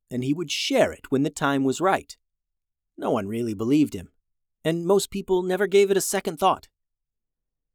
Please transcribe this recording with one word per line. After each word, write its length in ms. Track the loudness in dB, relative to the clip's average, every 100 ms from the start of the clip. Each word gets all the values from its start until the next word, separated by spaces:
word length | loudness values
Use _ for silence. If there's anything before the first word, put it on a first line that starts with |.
| -10
and 140 | -4
he 100 | -2
would 180 | -2 -4
share 400 | -4 0 2 0
it 200 | -2 -2
when 120 | 0
the 60 | 0
time 340 | -2 -2 0
was 180 | 0 0
right. 360 | 0 0 -4 -20 _ _ _ _ _ _ _ -8
No 140 | -2
one 160 | -2 -2
really 260 | -4 -4
believed 400 | -4 2 2 2
him, 160 | -2 -14 _ _ _ _ _
and 220 | -4 -2 2
most 260 | 2 0
people 320 | -6 -2 0
never 240 | 0 0 2
gave 220 | 4 4
it 60 | 2
a 40 |
second 360 | 0 -2 -4 0
thought. 300 | 0 0 -6 _ _ _ _ _ _ _ _ _ _